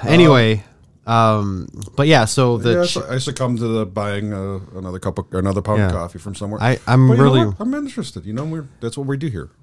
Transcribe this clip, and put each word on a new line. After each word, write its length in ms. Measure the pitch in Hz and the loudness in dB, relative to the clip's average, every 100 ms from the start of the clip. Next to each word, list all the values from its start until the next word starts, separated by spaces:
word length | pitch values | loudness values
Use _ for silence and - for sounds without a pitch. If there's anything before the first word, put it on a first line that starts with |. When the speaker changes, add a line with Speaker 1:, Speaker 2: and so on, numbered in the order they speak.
| - | 2
Speaker 1:
Anyway, 580 | 170 160 127 113 104 - _ _ _ - | 6 8 6 4 0 -4 _ _ _ -2
um, 640 | 113 110 107 101 95 - - - - | 2 4 2 0 -6 -10 -14 -10 -2
but 100 | 147 | 4
yeah, 180 | 143 110 | 4 4
so 320 | - 123 117 | 2 2 2
the 160 | 120 175 | 0 0
Speaker 2:
Yeah, 60 | 175 | 0
Speaker 1:
ch- 80 | |
Speaker 2:
so 120 | - - | -2 -6
I 80 | 127 | -6
succumbed 420 | 139 127 127 117 | -6 -4 -4 -2
to 80 | 117 | -2
the 180 | 113 101 | -2 -4
buying, 480 | 101 104 101 104 | -4 -4 -4 -6
uh, 260 | 101 98 98 98 92 | -6 -8 -8 -12 -12
another 240 | 92 92 | -10 -8
cup 180 | 95 87 | -6 -6
of, 140 | - | -6
another 280 | 92 98 98 | -4 -2 -2
pound 200 | 104 104 | 0 0
of 100 | 95 | 0
Speaker 1:
Yeah. 60 | 92 | 0
Speaker 2:
coffee 200 | 85 85 | -6 -12
from 140 | 101 | -14
somewhere. 280 | 95 101 107 | -10 -8 -2
Speaker 1:
I, 160 | 113 127 - | -2 -2 2
I'm 200 | 127 131 | 4 6
Speaker 2:
But 60 | |
you 40 | 120 | 6
know 60 | |
Speaker 1:
really 220 | 139 131 107 | 6 4 2
Speaker 2:
what? 80 | 92 | -2
I'm 140 | 233 | -4
interested. 520 | 294 277 233 - - 101 | -4 -6 -8 -10 -10 -10
You 80 | |
know, 120 | 113 156 | -8 -8
we're, 220 | 160 135 - | -8 -12 -10
that's 180 | 117 139 | -10 -8
what 80 | 135 | -6
we 120 | 135 | -6
do 100 | 156 | -6
here. 220 | 92 71 _ | -8 -12 _